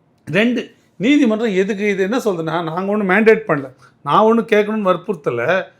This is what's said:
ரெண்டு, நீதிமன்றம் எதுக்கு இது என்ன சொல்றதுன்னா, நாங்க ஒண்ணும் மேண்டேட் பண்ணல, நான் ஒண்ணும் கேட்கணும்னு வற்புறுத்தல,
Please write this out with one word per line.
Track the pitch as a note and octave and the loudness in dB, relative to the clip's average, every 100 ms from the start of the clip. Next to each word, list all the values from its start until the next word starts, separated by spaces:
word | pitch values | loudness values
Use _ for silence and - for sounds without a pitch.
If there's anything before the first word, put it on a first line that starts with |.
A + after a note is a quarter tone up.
| _ _ - | _ _ -6
ரெண்டு, | E3+ A#3 A#3+ - _ _ - | 0 0 -2 -6 _ _ -4
நீதிமன்றம் | G#3 D4 B3 G#3+ A#3 F#3 | 2 2 2 0 -2 0
எதுக்கு | G3 G3 G#3 | -2 -2 -2
இது | F#3+ | -2
என்ன | F#3+ B3+ | -2 -2
சொல்றதுன்னா, | A3+ F3 D#3+ E3 | -2 -4 -4 -4
நாங்க | E3 E3 G3 | -6 -6 -4
ஒண்ணும் | G#3 G3 | -2 0
மேண்டேட் | F#3+ A3 A3 A3 | 2 4 4 2
பண்ணல, | D3 C3+ - - _ C#3+ | -4 -4 -16 -20 _ 0
நான் | D#3+ G#3+ | 4 4
ஒண்ணும் | A3+ A3 | 2 2
கேட்கணும்னு | G#3 G#3 A3 F#3+ | 0 0 -2 0
வற்புறுத்தல, | F3 E3 F3 - A#2+ B2 F#3 F3 | -2 -4 -6 -4 -2 0 -2 -4